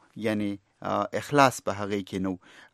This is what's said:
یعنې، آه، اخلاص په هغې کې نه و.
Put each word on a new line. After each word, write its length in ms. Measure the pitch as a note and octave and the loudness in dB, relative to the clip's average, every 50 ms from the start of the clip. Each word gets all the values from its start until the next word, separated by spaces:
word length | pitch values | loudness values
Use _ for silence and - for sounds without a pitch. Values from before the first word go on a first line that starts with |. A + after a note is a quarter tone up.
| _ _ - | _ _ -10
یعنې، 340 | - G#2+ A2+ G#2+ G#2+ G#2 G2+ G2+ G2 _ _ _ - - | -4 -2 0 0 2 0 -2 -4 -6 _ _ _ -10 -4
آه، 260 | G2 G2+ G2+ G#2 - - | -2 0 0 0 0 -2
اخلاص 480 | G#2+ - - C#3+ D3 C3+ B2+ - - - | -4 -4 0 4 6 6 6 4 0 -6
په 100 | G#2 G2 | -6 -4
هغې 300 | G2 G#2 G2 G#2 G2+ F#2+ - | -4 -4 -4 -4 -4 -4 -4
کې 100 | - F#2+ | -4 -4
نه 100 | F#2 F#2 | -2 -2
و. 60 | F#2 F2 _ - - - - - | -4 -6 _ -20 -20 -20 -20 -20